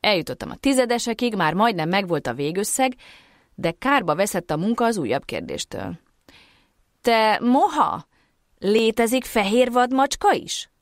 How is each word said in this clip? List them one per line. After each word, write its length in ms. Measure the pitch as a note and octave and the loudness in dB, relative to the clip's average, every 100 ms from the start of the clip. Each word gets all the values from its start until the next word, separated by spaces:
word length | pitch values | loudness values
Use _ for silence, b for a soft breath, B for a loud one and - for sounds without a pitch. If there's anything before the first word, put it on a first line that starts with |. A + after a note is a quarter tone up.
eljutottam 500 | G3 G3 C#3+ C3 - | 0 0 -2 -10 -10
a 60 | - | -4
tizedesekig, 760 | C#4 C4 B3 A#3+ A#3+ A3 A#3+ | 0 2 2 0 -2 -2 -2
már 200 | G#3 D#3+ | 0 0
majdnem 340 | E3 A#3 F#3 D#3 | 2 0 0 -2
megvolt 380 | G3 F#3+ D#3+ C#3 | -2 -2 -4 -4
a 80 | |
végösszeg, 600 | A#2+ C#3+ F3 G#3+ - C4 B3+ B B B B B | -6 -4 -4 -4 -2 -2 -2 B B B B B
de 160 | - F3 E3 | -6 -6 -2
kárba 360 | B3+ C#4+ F3+ | 0 0 2
veszett 360 | D#3 G3+ F#3+ - | 0 0 -2 -4
a 60 | D#3 | -4
munka 280 | F#3+ A#3 | -2 0
az 120 | A#3 G#3+ | 0 0
újabb 280 | B2+ C3 | -2 -4
kérdéstől. 720 | - F2 E2+ D2 - F#2+ F#2+ E3+ _ _ _ b b b b b _ _ - | -4 -10 -8 -10 -10 -10 -10 -12 _ _ _ b b b b b _ _ 2
Te, 300 | A3+ A3 G#3 | 4 4 2
Moha, 640 | A#3 C4 F#4+ D4+ G#3 - - _ _ _ _ _ | 2 4 2 2 0 0 -10 _ _ _ _ _
létezik 680 | F#3 A3 A3+ A3 A#3 C4 | 0 2 2 2 2 0
fehér 460 | - A#3 G3 A3+ B3 | 0 -2 2 4 4
vadmacska 640 | A#3+ B3 C4 C#4 - G#4 | 2 2 2 0 2 2
is? 380 | - - - - _ | 2 -2 -10 -12 _